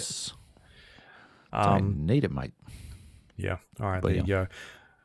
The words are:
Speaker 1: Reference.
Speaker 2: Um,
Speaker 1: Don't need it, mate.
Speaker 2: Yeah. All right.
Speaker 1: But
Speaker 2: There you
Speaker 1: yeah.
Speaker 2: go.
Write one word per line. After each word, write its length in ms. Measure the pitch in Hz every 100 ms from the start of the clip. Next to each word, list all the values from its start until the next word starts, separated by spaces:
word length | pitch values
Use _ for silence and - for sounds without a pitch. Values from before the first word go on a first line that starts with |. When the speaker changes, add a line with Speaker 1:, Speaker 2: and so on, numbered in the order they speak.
Speaker 1:
Reference. 320 | - - - - - - - - - - - - - - -
Speaker 2:
Um, 120 | 107 104 98
Speaker 1:
Don't 280 | 98 95 80
need 180 | 139
it, 80 | 113
mate. 200 | 69 64 - - - - - - - - -
Speaker 2:
Yeah. 220 | 95 92 - -
All 80 | 104
right. 140 | 92
Speaker 1:
But 60 | 95
Speaker 2:
There 80 | 92
you 80 | 92
Speaker 1:
yeah. 180 | 98
Speaker 2:
go. 20 | 92 - - - - _